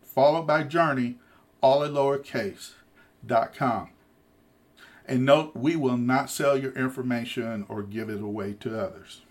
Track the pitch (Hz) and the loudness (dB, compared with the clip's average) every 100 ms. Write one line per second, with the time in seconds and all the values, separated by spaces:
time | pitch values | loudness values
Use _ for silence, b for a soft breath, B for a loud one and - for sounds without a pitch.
0 | - - 139 160 156 151 147 165 165 131 | -8 4 4 4 2 0 2 2 2 2
1 | 120 123 b b b _ 135 139 147 143 | -2 -4 b b b _ 4 4 2 0
2 | 143 139 - 127 104 87 - - _ b | 0 0 -4 -6 -6 -8 -18 -20 _ b
3 | b b 110 117 117 - 135 110 87 _ | b b 0 0 0 -2 -2 -2 -6 _
4 | _ _ _ _ _ _ _ _ B B | _ _ _ _ _ _ _ _ B B
5 | - 127 135 151 156 - 135 165 131 123 | -4 0 6 6 4 -2 0 2 0 0
6 | 120 131 131 - 143 139 135 131 131 131 | 2 0 0 -2 0 0 -2 -4 -4 -4
7 | 127 120 117 - 117 110 98 110 101 110 | -4 -4 -4 -6 -6 -6 -8 -10 -8 -8
8 | 107 104 104 104 101 104 - 110 95 98 | -6 -6 -6 -6 -8 -8 -8 -6 -8 -10
9 | - - - | -20 -20 -20